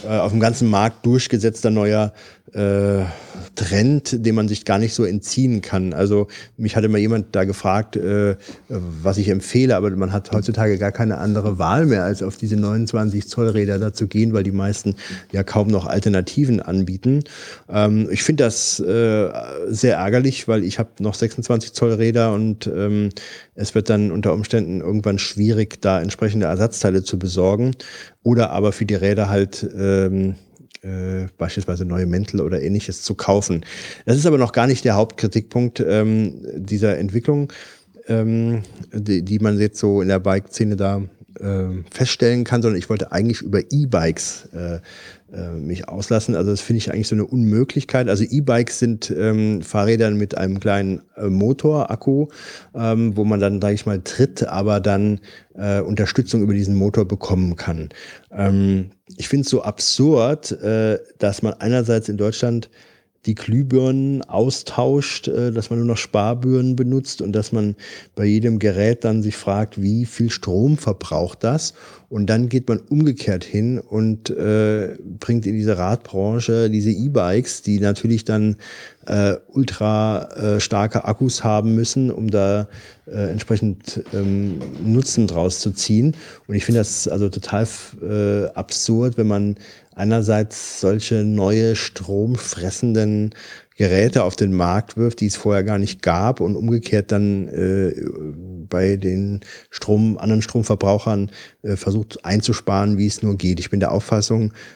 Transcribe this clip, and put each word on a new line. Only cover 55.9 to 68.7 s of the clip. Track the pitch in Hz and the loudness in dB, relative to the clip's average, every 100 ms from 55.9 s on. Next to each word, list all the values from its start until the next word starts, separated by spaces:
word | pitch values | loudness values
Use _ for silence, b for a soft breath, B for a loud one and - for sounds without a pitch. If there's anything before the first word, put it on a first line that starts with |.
| 107 104 - 120 113 | 0 0 0 0 0
über | 104 | 2
diesen | 101 98 98 | 2 2 2
Motor | 101 110 | 2 2
bekommen | 95 98 - 92 90 82 | 0 -2 -2 0 0 -2
kann. | - 80 78 B B B B | -6 -6 -8 B B B B
Ähm, | 101 98 98 98 95 92 - - - | -4 0 2 4 2 -2 -12 -18 -12
ich | - | -2
find's | 139 135 | -2 2
so | 127 | 0
absurd, | 107 - - - 143 139 120 151 - | -2 -4 -2 2 4 4 4 0 -6
äh, | 82 104 110 110 104 - - | -4 0 2 2 0 -4 -4
dass | 101 104 | -2 0
man | 110 | -4
einerseits | - 107 123 117 113 110 | -2 0 0 2 0 0
in | 104 | -2
Deutschland | 104 110 120 117 - b b b b _ - | -2 0 -2 -2 -4 b b b b _ -4
die | |
Glühbirnen | 110 - 117 135 131 131 135 135 139 | -4 0 0 2 2 4 2 0 -2
austauscht, | - 98 127 - - - 127 143 143 - - | -2 0 0 -2 -4 -2 2 2 0 -6 -4
äh, | - 120 | -2 0
dass | 113 - | -2 -2
man | 117 | -2
nur | 120 | 0
noch | 110 | -2
Sparbirnen | - 107 104 123 127 127 127 127 | 0 0 0 0 2 2 2 2
benutzt | 123 131 131 - | 0 0 -2 -6
und | 92 | -2
dass | 107 107 | -2 0
man | 113 104 101 B B B | 0 0 -4 B B B
bei | - 104 | -2 2
jedem | 107 117 110 | 4 2 2
Gerät | 107 | 2